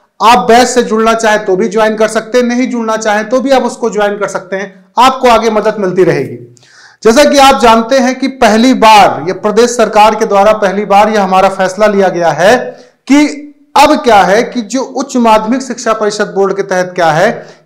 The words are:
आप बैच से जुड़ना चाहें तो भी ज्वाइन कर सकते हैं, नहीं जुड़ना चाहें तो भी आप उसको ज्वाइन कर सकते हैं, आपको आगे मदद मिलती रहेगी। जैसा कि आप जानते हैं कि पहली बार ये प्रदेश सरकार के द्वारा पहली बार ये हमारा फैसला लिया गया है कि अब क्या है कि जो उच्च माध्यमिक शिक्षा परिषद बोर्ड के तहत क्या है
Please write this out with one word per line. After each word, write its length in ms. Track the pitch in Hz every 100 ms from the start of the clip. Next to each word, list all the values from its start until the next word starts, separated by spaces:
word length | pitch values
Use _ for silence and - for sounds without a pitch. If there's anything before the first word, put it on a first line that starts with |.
| _ -
आप 280 | 208 247 -
बैच 200 | 233 240
से 160 | 247
जुड़ना 300 | 196 214 226 226
चाहें 300 | 226 214 208
तो 100 | 185
भी 120 | 220
ज्वाइन 300 | 208 220 220
कर 100 | 220
सकते 280 | 226 220 247
हैं, 80 | 240
नहीं 240 | 240 254
जुड़ना 280 | 247 220 220
चाहें 320 | 220 208 214
तो 100 | 254
भी 100 | 254
आप 120 | 262
उसको 260 | 233 - 233
ज्वाइन 280 | 202 208 202
कर 100 | 196
सकते 260 | 190 - 190
हैं, 180 | 196 - _ -
आपको 300 | 254 262 247
आगे 200 | 220 226
मदद 280 | 214 214 214
मिलती 240 | 185 180
रहेगी। 340 | 170 143 123 120 - _ _ _ - _
जैसा 200 | 214 233
कि 140 | 294 285
आप 220 | 269 262
जानते 360 | 233 226 226 269
हैं 140 | 247 262
कि 120 | 269 -
पहली 360 | 226 214 254
बार 500 | 220 220 214 165 139 160
ये 60 | 185
प्रदेश 340 | 214 208 240
सरकार 460 | 240 214 208 220 220
के 100 | 214
द्वारा 260 | 196 202
पहली 300 | 214 202 196 202
बार 240 | 196 220
ये 80 | 214
हमारा 300 | 190 185 190
फैसला 380 | 190 185 202 214
लिया 220 | 196 190
गया 200 | 170 170
है 240 | 147 185 247 - - - _ -
कि 180 | 285 294 - - - _ -
अब 200 | 294 277
क्या 180 | 240 208
है 200 | 180 208
कि 180 | 240 247
जो 200 | 202 262
उच्च 340 | 269 254 277 247
माध्यमिक 440 | 233 220 214 262
शिक्षा 320 | 262 233 226
परिषद 380 | 220 208 208 202 175
बोर्ड 200 | 196 190
के 80 |
तहत 280 | 190 185 180 180
क्या 140 | 165
है 200 | 151 208 233 - -